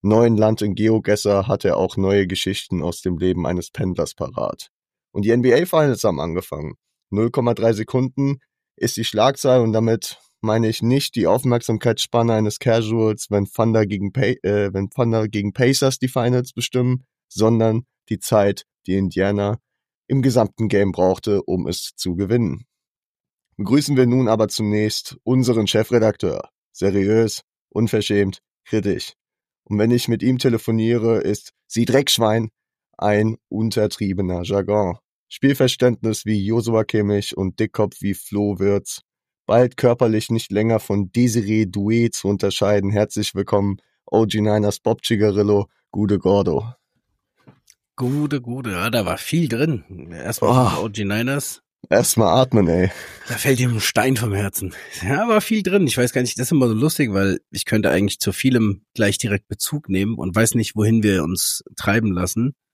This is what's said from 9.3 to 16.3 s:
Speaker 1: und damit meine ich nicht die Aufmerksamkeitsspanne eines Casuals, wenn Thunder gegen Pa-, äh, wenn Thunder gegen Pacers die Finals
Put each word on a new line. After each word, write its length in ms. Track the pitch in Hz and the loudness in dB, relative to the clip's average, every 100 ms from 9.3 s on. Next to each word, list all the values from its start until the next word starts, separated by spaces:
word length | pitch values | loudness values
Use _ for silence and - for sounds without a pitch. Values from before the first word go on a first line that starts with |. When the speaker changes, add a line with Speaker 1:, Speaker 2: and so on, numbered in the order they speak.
| 139 135 127 | 2 2 4
Speaker 1:
und 100 | 113 | 4
damit 460 | 110 113 113 - - _ _ | 2 2 0 -4 -14 _ _
meine 260 | 110 110 110 | -2 0 0
ich 140 | 110 | 0
nicht 320 | 113 135 - | 0 0 0
die 120 | 123 85 | 0 2
Aufmerksamkeitsspanne 1080 | 113 127 120 - 113 120 110 - 120 117 | 2 2 0 0 -2 0 -2 -2 0 2
eines 240 | 110 107 - | 2 0 -2
Casuals, 720 | 123 113 110 117 110 107 - | 0 0 0 0 0 -2 -2
wenn 160 | 101 98 | -2 0
Thunder 400 | - 113 110 104 | 0 2 2 0
gegen 260 | 101 98 | -2 -4
Pa-, 240 | 131 104 127 | -2 -2 -2
äh, 320 | 90 104 101 | 0 0 0
wenn 160 | 98 98 | -2 -4
Thunder 360 | - 120 113 110 | -2 0 0 -2
gegen 280 | 107 101 | -4 -4
Pacers 440 | - 127 135 135 127 | 2 2 2 0 0
die 100 | 127 | -4
Finals 440 | 131 120 | 0 0